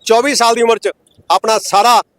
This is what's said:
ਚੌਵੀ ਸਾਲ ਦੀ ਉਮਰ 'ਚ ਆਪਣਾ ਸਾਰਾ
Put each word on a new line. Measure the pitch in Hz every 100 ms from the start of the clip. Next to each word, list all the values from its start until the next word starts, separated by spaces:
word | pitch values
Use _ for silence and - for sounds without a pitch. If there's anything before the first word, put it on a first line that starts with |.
ਚੌਵੀ | - 226 269
ਸਾਲ | 247 233
ਦੀ | 233
ਉਮਰ | 226 214
'ਚ | 196 - _ _ -
ਆਪਣਾ | 180 220 220
ਸਾਰਾ | - 196 226 226 -